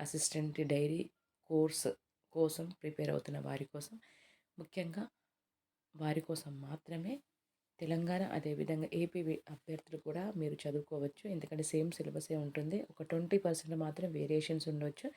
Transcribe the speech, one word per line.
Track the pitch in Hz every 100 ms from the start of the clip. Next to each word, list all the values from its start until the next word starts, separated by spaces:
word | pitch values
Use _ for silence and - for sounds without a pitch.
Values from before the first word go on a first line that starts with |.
అసిస్టెంట్ | 151 156 - 156 151 147
డైరీ | 147 143 147 160 - _ _ _
కోర్స్ | _ 160 160 - - - _ _ _
కోసం | 165 156 156 170
ప్రిపేర్ | - 156 151 147
అవుతున్న | 143 - 143
వారి | 139 139
కోసం, | 139 147 - 226 - - - _ _ -
ముఖ్యంగా | 165 - 170 175 226 _ _ _ _ _ _ _ _ 151
వారి | 156 156
కోసం | 156 160 151 139
మాత్రమే. | 139 151 - 165 180 285 _ _ _ _ _ -
తెలంగాణ, | 160 165 170 180
అదేవిధంగా | 190 151 151 147 151 156 156
ఏపీ | 170 175 180
వి-, | 160 160 -
అభ్యర్థులు | 147 - 160 - 156
కూడా | 156 160 202 202
మీరు | 151
చదువుకోవచ్చు, | 147 147 147 147 151 143 - 208
ఎందుకంటే | 175 147 156
సేమ్ | 156 160 165
సిలబసే | - 151 151 - 156
ఉంటుంది. | 147 151 151 202 -
ఒక | -
ట్వంటీ | 156 165 170 196
పర్సెంట్ | 185 165 160 160
మాత్రం | 156 156 180
వేరియేషన్స్ | 151 147 156 156 160 160
ఉండొచ్చు, | 147 147 - 277